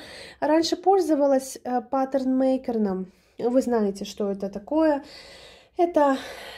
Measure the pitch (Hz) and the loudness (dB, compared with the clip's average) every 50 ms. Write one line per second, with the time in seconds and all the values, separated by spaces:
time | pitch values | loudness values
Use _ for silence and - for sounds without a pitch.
0 | - - - - - - - _ - 285 302 330 330 - 330 339 - 370 392 392 | -10 -18 -18 -18 -18 -20 -8 _ 0 2 2 2 2 0 -2 0 2 4 4 4
1 | 339 302 311 269 285 277 277 262 269 - - - _ 247 247 247 240 - - 269 | 4 2 2 2 4 4 2 2 0 -4 -14 -12 _ -4 -4 -4 -4 -2 -2 -2
2 | 262 262 269 269 262 262 262 262 262 262 262 254 262 - 233 220 208 196 185 185 | -2 0 -2 -2 0 0 0 2 2 2 0 0 -2 -4 -2 0 0 0 -2 -4
3 | 185 180 _ _ _ _ _ - 208 240 240 269 - 240 240 226 208 196 196 - | -6 -10 _ _ _ _ _ -4 -4 2 2 2 2 2 0 2 0 0 -2 -6
4 | 208 - - - 208 196 196 196 226 202 202 202 208 - 294 311 320 311 294 277 | -10 -12 -6 -6 -6 -6 -4 -6 -8 -8 -8 -12 -8 -2 0 2 2 2 2 0
5 | 294 - - - - - - - - - - - _ _ _ - 349 339 349 311 | -4 -12 -20 -20 -20 -20 -20 -20 -20 -20 -20 -20 _ _ _ 0 0 2 4 4
6 | 294 277 269 269 - - - - - - - | 4 4 2 0 -4 -12 -14 -16 -16 -16 -16